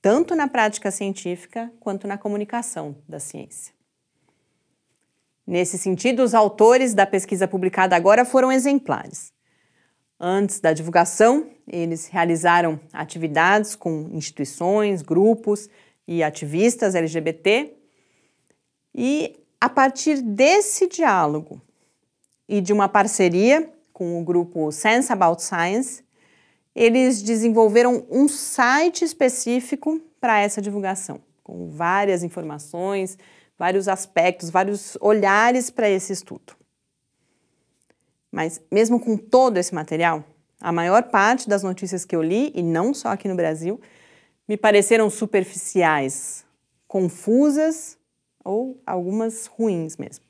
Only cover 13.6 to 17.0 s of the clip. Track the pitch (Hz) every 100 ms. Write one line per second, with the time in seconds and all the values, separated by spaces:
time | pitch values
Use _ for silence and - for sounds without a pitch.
13.6 | 208 - 170 156 160 160 147 - 139 -
14.6 | 175 208 208 185 147 165 208 220 220 202
15.6 | - _ _ _ - 170 151 151 147 165
16.6 | 226 233 208 180